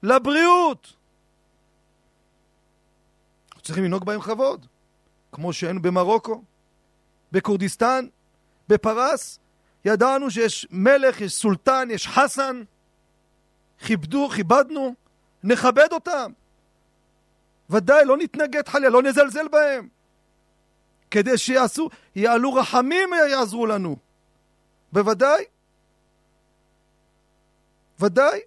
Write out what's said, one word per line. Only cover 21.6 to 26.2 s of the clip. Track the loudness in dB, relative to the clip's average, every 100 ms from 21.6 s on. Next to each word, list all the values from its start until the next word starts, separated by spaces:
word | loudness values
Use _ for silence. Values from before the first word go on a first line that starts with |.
| 0 -2 -8 -8 _ -2
יעלו | 0 2 2
רחמים, | 0 0 0 0 0 -2 2 2
יעזרו | 2 -4 -4 -4
לנו. | -4 -6 -10 _ _ _ _ _ _ _ _ _
בוודאי. | -2 0 0 2 2 -2 _ _ _ _ _ _ _